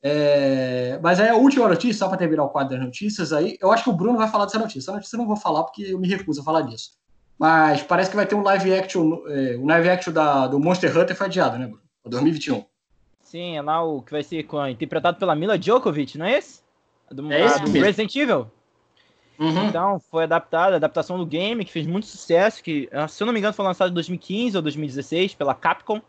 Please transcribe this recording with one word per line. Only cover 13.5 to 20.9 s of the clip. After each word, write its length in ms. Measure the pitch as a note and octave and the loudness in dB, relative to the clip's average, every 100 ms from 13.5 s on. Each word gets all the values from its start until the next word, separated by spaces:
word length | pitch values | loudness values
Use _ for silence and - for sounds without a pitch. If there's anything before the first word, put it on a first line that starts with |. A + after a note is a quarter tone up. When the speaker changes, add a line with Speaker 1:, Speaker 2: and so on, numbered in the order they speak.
| D#3+ | -6
Speaker 2:
é 40 | |
lá 220 | D3 D#3+ | -2 -2
o 180 | E3 D3 | -2 -4
que 100 | A#2 | -6
vai 120 | D3 | -8
ser 200 | C#3+ E3 | -6 -8
com, 220 | D3 D3+ C#3 | -6 -6 -6
interpretado 500 | A#2 D#3+ D#3 D#3 F3 | -6 -4 0 0 0
pela 180 | F#3+ D3+ | 0 0
Mila 220 | F3+ G3+ | 2 0
Djokovic, 600 | D#3 B3 A#3+ D3+ C3+ C#3+ | 2 2 2 -2 -6 -6
não 80 | E3+ | -2
é 120 | C4+ | -2
esse? 240 | - - _ _ _ _ _ | -2 -20 _ _ _ _ _
A 40 | |
do, 180 | C3 D3+ | -14 -4
Speaker 1:
É 100 | D3 | 2
Speaker 2:
a 40 | C#3+ | 4
Speaker 1:
esse 160 | C#3+ | 4
Speaker 2:
do 80 | D3 | 2
Speaker 1:
mesmo. 160 | C#3+ G3 | 2 2
Speaker 2:
Resident 300 | G3+ A3 C4+ | 2 -4 -2
Evil. 320 | C#4+ F3 A2+ _ _ _ _ _ _ _ _ _ | 0 0 -2 _ _ _ _ _ _ _ _ _
Speaker 1:
Uhum. 320 | D#3+ D#3+ G#3 | -2 0 0
Speaker 2:
Então, 320 | E3 F#3+ G3 _ | 0 0 -2 _
foi 140 | E3 E3 | -2 0
adaptada, 500 | E3 - E3 F3+ F3+ | 0 0 0 2 2
adaptação 420 | D3+ | 0